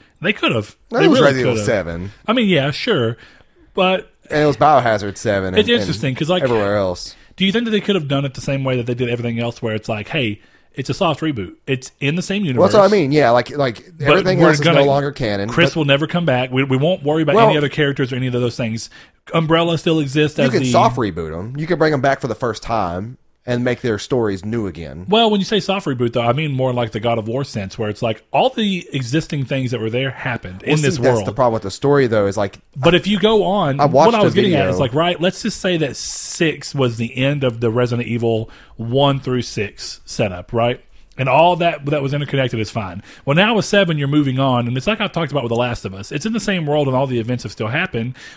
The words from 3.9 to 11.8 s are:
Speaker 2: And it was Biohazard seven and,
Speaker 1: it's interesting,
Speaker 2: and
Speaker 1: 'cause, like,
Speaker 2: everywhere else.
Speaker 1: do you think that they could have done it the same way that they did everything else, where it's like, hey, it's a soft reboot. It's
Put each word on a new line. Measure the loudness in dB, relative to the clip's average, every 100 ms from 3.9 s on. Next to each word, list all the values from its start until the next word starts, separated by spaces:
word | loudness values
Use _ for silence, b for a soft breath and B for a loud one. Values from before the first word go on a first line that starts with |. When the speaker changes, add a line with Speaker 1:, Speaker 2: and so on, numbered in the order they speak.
| 0 -6 _ -4
Speaker 2:
And | 2
it | 2
was | 4
Biohazard | 4 6 4 0 -2 -4
seven | 0 0 0
and, | 0
Speaker 1:
it's | 2
interesting, | 0 0 -4 -4
Speaker 2:
and | -4
Speaker 1:
'cause, | -2
like, | 0
Speaker 2:
everywhere | 2 2 2 0
else. | -2 -4 -10 -18 b -2
Speaker 1:
do |
you | 0
think | 0 0
that |
they | -2
could | 0
have | -2 0
done | -2
it | -2
the | -6
same | -6 -2
way | -2 -2
that | -2
they |
did | -2 -2
everything | -2 -4 -4
else, | -4 -4
where | -4 -4
it's | -4
like, | -6 -4
hey, | -4 -4 -4 b b b
it's | -10 -6
a |
soft | -2 0 0
reboot. | -4 -4 -8 -10 -6
It's | -6